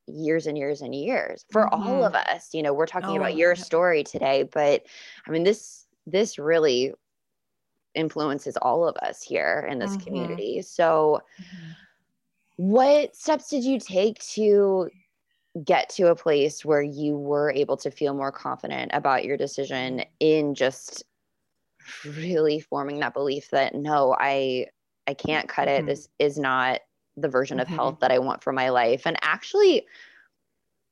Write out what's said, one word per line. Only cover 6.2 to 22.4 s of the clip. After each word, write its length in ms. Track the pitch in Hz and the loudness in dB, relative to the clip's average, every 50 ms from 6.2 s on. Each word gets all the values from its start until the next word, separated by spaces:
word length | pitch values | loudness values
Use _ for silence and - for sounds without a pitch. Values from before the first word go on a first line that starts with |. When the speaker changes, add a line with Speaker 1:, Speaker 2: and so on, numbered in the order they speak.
| 226 220 - - | 0 -2 -4 -4
Speaker 1:
really 540 | 147 156 165 165 156 147 123 120 131 135 - - _ _ _ _ _ _ _ _ _ _ _ _ _ _ _ _ _ _ - | -2 0 2 4 4 4 2 2 0 -2 -4 -10 _ _ _ _ _ _ _ _ _ _ _ _ _ _ _ _ _ _ -6
influences 600 | 160 160 156 - 160 151 143 139 143 - 135 - - | -4 -4 -4 -2 -4 -4 -4 -4 -4 -6 -8 -6 -2
all 280 | - 127 120 165 170 | 0 0 2 2 0
of 100 | 156 - | 0 -2
us 260 | - - - - - - | -4 -6 -8 -8 -10 -8
here 440 | - - - 69 80 87 151 - - | -6 -4 -2 -2 0 -2 -2 -4 -6
in 80 | 135 123 | -6 -6
this 140 | - 202 196 | -4 -4 -6
Speaker 2:
Mm-hmm. 80 | 196 180 | -6 -8
Speaker 1:
community. 580 | - 202 - - 170 170 90 101 - - - 190 | -8 -8 -6 -6 -6 -6 -8 -8 -6 -6 -8 -10
So 580 | - - - 170 165 160 156 156 151 147 - - _ _ - | -6 -2 2 2 4 4 4 4 4 2 0 -2 _ _ -20
Speaker 2:
Mm-hmm. 300 | 180 180 185 175 165 160 165 - - _ _ _ _ _ _ _ _ _ _ _ _ _ _ | -20 -20 -20 -18 -18 -18 -18 -20 -20 _ _ _ _ _ _ _ _ _ _ _ _ _ _
Speaker 1:
what 580 | - 180 190 208 254 262 277 294 294 285 - - | -4 0 2 4 6 6 6 6 6 4 0 -4
steps 320 | - - 320 302 294 - - | -6 -2 0 0 0 -2 -4
did 140 | 302 269 240 | -4 -2 0
you 140 | 262 269 214 | 0 0 -2
take 400 | - - 190 180 202 226 214 - - - - | -2 -2 0 2 2 2 0 -4 -10 -8 -4
to 560 | 208 214 208 202 202 202 196 190 185 170 - - _ _ _ _ _ _ _ _ _ _ _ - 170 143 | 0 4 6 6 6 6 4 4 2 0 -2 -6 _ _ _ _ _ _ _ _ _ _ _ -14 -4 0
get 240 | - 180 143 - - | 2 2 2 2 0
to 180 | - - 185 170 | 0 2 4 4
a 80 | 165 | 4
place 480 | - - 165 151 147 139 151 - - - | 4 2 2 2 4 2 0 -2 -4 -2
where 180 | 147 151 147 147 | 0 2 2 0
you 340 | 147 139 143 151 147 147 | -2 -4 -4 -2 -2 -2
were 340 | 143 143 143 147 147 147 151 127 | -2 -2 -2 0 0 0 0 0
able 240 | 139 143 - 135 - | 0 0 0 -2 -4
to 120 | - 143 | -4 -8
feel 240 | - - 151 139 139 | -6 -4 -2 -2 -2
more 180 | 139 135 139 - | -2 -4 -6 -6
confident 580 | - - 139 131 - - 160 139 127 127 - - | -8 -8 -8 -8 -8 -8 -8 -8 -8 -6 -4 -4
about 320 | 143 143 139 131 127 - | -2 0 0 0 0 0
your 120 | 127 143 | -2 -4
decision 680 | - 139 139 - - 139 135 139 127 127 127 131 123 - - _ - | -4 -4 -6 -6 -6 -6 -6 -6 -6 -6 -6 -6 -6 -8 -10 _ 0
in 340 | 147 156 156 156 147 147 139 | 2 4 4 4 2 0 -2
just 480 | - 127 131 131 - - - - - - _ _ _ _ _ _ _ _ _ _ _ _ _ _ _ _ - - - - | 0 -2 -2 -2 -4 -10 -18 -18 -18 -18 _ _ _ _ _ _ _ _ _ _ _ _ _ _ _ _ -20 -18 -16 -16
really 560 | 147 147 156 160 180 175 156 | -14 -12 -8 -4 -2 2 2